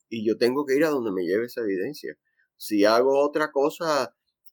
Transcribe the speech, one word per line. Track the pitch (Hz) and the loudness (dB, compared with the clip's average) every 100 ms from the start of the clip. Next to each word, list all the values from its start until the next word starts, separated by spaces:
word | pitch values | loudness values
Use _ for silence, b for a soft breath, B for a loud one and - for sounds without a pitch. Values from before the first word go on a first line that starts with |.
| _ | _
Y | 113 | -4
yo | 107 107 | -2 2
tengo | 117 131 147 | 2 0 0
que | 135 | 0
ir | |
a | 160 | 2
donde | 143 113 | 0 -2
me | 92 | -4
lleve | 87 98 - | -2 -2 -2
esa | - | -6
evidencia. | 110 95 107 151 64 - _ _ _ _ | -4 -4 -6 -8 -14 -16 _ _ _ _
Si | - 107 | -4 2
hago | 101 - 131 139 | 4 4 4 4
otra | 147 151 151 | 2 0 -2
cosa, | 139 147 156 170 147 123 _ _ _ _ | 0 -2 -2 -2 -2 -2 _ _ _ _